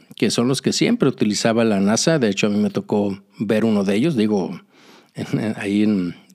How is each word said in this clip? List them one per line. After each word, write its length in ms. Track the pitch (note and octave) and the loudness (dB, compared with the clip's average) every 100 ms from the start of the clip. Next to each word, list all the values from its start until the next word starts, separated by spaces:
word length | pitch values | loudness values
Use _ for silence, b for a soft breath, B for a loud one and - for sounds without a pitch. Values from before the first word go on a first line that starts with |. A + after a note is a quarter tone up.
| _ - | _ -4
que 160 | A2 | -2
son 160 | - A#2+ | 0 0
los 140 | C3 | 0
que 100 | A#2 | -2
siempre 380 | - D#3+ A#3+ D3 | 0 0 2 0
utilizaba 560 | - G#2+ G2 A#2 A2+ A2+ | 0 -2 0 0 2 2
la 160 | G2 | 2
nasa. 380 | G2 A2 - D#3+ | 2 2 2 2
De 100 | A2 | 0
hecho, 180 | G2 G#2+ | 0 0
a 20 | |
mí 60 | G#2 | 0
me 140 | G#2 | 0
tocó 520 | G2+ - G#2 G#2 G2 - - | -2 -2 -2 -2 -6 -12 -10
ver 280 | G#2+ G#2+ A2+ | -2 0 2
uno 180 | G#2 | 2
de 120 | G2 G2+ | 2 0
ellos, 200 | D#3+ B2+ | 0 0
digo, 460 | G#2+ G#2 E2 F2 - b b b b | 0 0 -2 -8 -16 b b b b
en, 260 | - - C#3 | -12 -6 -4
en, 160 | A2 A2 | -4 -4
ahí 260 | G2+ G#2 | -2 2
en, 320 | G#2+ G2+ F2 - - | 2 2 -2 -8 -18